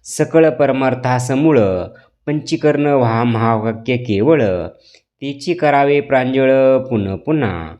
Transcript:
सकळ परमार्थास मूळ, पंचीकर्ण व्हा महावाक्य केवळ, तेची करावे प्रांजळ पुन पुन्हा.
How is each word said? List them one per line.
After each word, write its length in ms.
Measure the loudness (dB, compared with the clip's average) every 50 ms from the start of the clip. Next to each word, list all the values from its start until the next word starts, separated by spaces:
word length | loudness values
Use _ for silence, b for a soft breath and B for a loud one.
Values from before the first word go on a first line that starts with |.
| _
सकळ 460 | -14 -4 -4 -4 2 4 4 4 4
परमार्थास 800 | 2 2 0 0 0 0 0 -2 -2 -2 -2 -2 -2 -2 -2 -2
मूळ, 280 | -2 2 2 4 4 4 2 2 0 -2 -6 -8 B B B B B _ _
पंचीकर्ण 600 | -6 -6 -6 -4 -6 -6 0 0 0 0 2 0
व्हा 380 | 0 2 2 2 2 0 0 0
महावाक्य 720 | 0 0 0 0 0 0 0 -2 -4 -6 -6 -4 -4 -4
केवळ, 460 | -4 -2 -2 -2 0 2 2 2 2 2 0 -2 -4 -6 -8 -12 b b b b b b _ _ _
तेची 320 | -12 -10 -10 -8 -6 -6 -4
करावे 460 | 0 0 2 2 4 4 4 2 0
प्रांजळ 800 | 0 0 0 0 0 0 0 2 2 4 4 4 4 4 2
पुन 380 | 2 0 -2 -4 -2 -2 -4 -6
पुन्हा. 600 | -6 -4 -2 -2 -2 -2 -2 -4 -6 -10 -12 -16